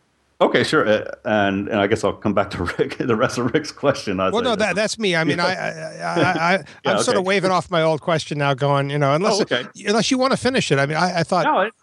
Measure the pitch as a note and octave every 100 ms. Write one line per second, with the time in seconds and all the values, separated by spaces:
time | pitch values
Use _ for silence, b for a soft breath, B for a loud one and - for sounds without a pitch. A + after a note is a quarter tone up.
0 | _ _ _ - D4 C3 A2+ D#3 - G#2
1 | - - - G#2+ G2 G2 G2+ G#2 G2+ A2
2 | G2 - A2+ G2+ F#2+ F#2+ E2+ - C3+ -
3 | C3+ A2 B2 - B2 D#3 - - C#3 -
4 | - F#2 F#2+ G#3 A#3+ G#3 G#3 F3 G#3+ -
5 | G#3 E3 D#3+ F3 F3 F3+ E3 E3 D#3+ D#3+
6 | E3+ E3+ F3 E3+ E3 F#3+ - - - G3
7 | A#3 G#3 F#3 G3 F#3 F3+ - E3+ D#3+ D#3
8 | - D#3+ - D3 C#3+ C3 C#3+ C#3 C#3 D3
9 | C#3 D3 G#3+ G#3 F#3 B2 G3+ - G3+ A3
10 | - B3+ C4 A3+ A#3+ E3+ - C#3 C#3 D#3
11 | F3+ F3+ E3 F3+ C4+ C4 G#3 -